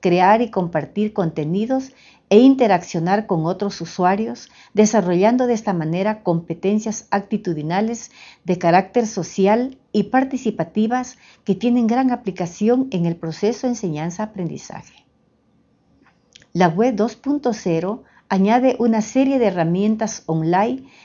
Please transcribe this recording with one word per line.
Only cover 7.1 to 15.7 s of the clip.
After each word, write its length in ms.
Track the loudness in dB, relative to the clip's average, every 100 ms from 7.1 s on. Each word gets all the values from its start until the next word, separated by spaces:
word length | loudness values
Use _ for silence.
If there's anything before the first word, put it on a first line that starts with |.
actitudinales 1000 | -4 -4 -6 -4 -6 -2 -2 -2 -6 -12 -20 -20 -10
de 140 | -4 0
carácter 480 | 4 4 2 0 -2
social 720 | -2 -6 0 2 2 0 -8 _
y 120 | -2
participativas 1120 | 0 0 0 -2 -4 -4 -4 -2 0 -2 -6 -12 _ _
que 100 | -4
tienen 320 | -2 0 2 2
gran 240 | 2 0
aplicación 800 | -2 -4 -6 -6 -2 0 0 0
en 160 | -2 -2
el 100 | -2
proceso 500 | -6 -4 -2 -2 -4
de 60 |
enseñanza-aprendizaje. 1300 | -4 -4 -6 -6 -8 -10 -8 -8 -10 -14 -18 -18 _ _ _ _ _ _ _ _